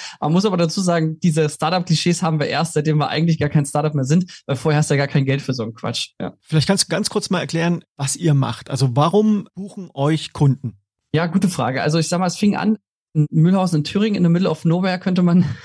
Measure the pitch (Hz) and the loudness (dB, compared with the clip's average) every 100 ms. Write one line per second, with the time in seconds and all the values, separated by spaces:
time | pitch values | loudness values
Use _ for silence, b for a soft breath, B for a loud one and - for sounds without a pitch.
0 | B B 147 170 208 185 170 180 180 170 | B B 0 2 2 0 0 -2 0 0
1 | 160 160 180 151 151 - 156 180 175 160 | 0 0 0 2 0 -2 -2 -2 0 0
2 | 175 175 165 156 143 139 160 151 151 151 | 0 0 0 -2 -2 -2 -2 -2 0 0
3 | 143 127 165 160 147 151 143 147 151 147 | 0 0 0 0 0 0 0 -2 -2 -2
4 | 127 165 180 - - 123 160 151 151 143 | 0 0 0 -6 -6 -2 2 2 2 0
5 | 139 147 135 139 139 127 110 113 110 120 | 0 0 0 -2 -2 -6 -6 -8 -8 -6
6 | - - - - - 160 139 202 - 175 | -8 -10 -12 -12 -4 -2 0 0 -2 -4
7 | 214 214 - 180 143 165 170 175 - - | -4 -4 -2 -4 -2 -2 0 -2 -6 -8
8 | 139 - 165 143 123 117 - 135 135 120 | -6 -2 0 2 0 -4 -8 -2 0 2
9 | 156 196 214 208 - - 196 - 180 - | 2 4 2 0 -4 -12 -16 -14 -12 -4
10 | 139 160 - - 143 127 117 - _ _ | -2 -2 -4 0 2 2 -4 -12 _ _
11 | _ 151 175 190 202 180 117 131 - 160 | _ -2 0 0 0 0 -4 -2 0 0
12 | 160 175 185 - 208 196 202 220 _ _ | 0 -2 -2 0 0 0 0 -2 _ _
13 | _ 160 151 - 160 190 185 160 147 202 | _ -2 0 2 4 4 2 0 -2 0
14 | 220 202 175 170 185 160 170 165 190 185 | 0 2 2 4 2 0 0 0 0 -2
15 | 185 185 180 175 - B | 0 2 4 4 2 B